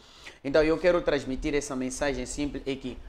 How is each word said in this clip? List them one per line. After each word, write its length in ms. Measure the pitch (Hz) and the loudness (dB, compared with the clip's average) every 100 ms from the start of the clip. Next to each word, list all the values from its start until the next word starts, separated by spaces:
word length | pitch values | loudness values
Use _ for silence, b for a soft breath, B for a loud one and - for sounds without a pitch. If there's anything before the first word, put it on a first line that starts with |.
| B B B B | B B B B
Então 180 | 139 156 | 2 4
eu 140 | 156 160 | 4 4
quero 240 | 180 175 | 4 4
transmitir 520 | 170 147 123 127 151 143 | 2 0 -2 -4 0 -2
essa 200 | - 131 | -2 -4
mensagem 500 | 127 127 143 127 123 | -4 -2 -2 -2 -4
simples, 380 | - 143 135 135 | -4 -4 -4 -6
é 100 | 131 | -6
que 220 | 127 117 | -6 -10